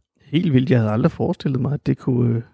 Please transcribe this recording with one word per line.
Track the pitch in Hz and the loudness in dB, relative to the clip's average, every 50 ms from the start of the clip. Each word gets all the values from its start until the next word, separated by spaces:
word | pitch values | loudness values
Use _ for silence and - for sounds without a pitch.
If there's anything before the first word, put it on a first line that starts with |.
| _ _ _ _ | _ _ _ _
Helt | _ - 139 165 190 170 | _ -4 -2 0 2 2
vildt. | 131 127 131 135 | 2 2 4 4
Jeg | 131 120 | 2 2
havde | 110 107 | 2 2
aldrig | 107 113 151 165 | 0 0 0 0
forestillet | - - - 175 175 - - 147 131 131 | -2 -2 -4 -4 -4 -4 -4 -4 -2 -2
mig, | 156 131 | -2 -2
at | 143 147 - | -4 -4 -2
det | 143 135 - | -4 -4 -2
kunne, | - 139 127 123 120 117 117 | -2 -2 0 0 0 0 0
øh, | 117 113 - | -2 -4 -8